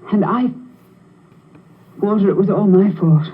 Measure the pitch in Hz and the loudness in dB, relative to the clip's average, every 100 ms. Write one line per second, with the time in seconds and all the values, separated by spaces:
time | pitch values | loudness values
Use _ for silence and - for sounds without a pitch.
0 | - 208 170 240 254 - - _ _ _ | -4 -2 -2 -2 -4 -6 -20 _ _ _
1 | _ _ _ _ _ - _ - _ - | _ _ _ _ _ -20 _ -20 _ -8
2 | 202 214 196 180 190 226 208 185 202 165 | -4 0 0 0 0 0 2 2 2 0
3 | 165 156 156 | 2 2 0